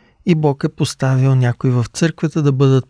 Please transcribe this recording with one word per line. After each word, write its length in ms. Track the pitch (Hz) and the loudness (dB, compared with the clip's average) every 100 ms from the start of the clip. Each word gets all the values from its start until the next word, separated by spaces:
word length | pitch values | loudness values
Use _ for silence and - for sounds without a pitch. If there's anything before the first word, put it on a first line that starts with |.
| _ _ - | _ _ -2
И 80 | |
Бог 300 | 160 151 139 | 0 0 -2
е 40 | 156 | -4
поставил 680 | - 151 - 131 131 135 | -4 -6 -2 -2 0 2
някои 360 | 131 123 117 135 | 2 0 -2 -2
в 160 | 123 113 | -2 -2
църквата 500 | - 170 - 156 165 | -2 -4 -2 -4 -2
да 100 | 143 | 0
бъдат 320 | 131 135 135 - | 2 2 2 0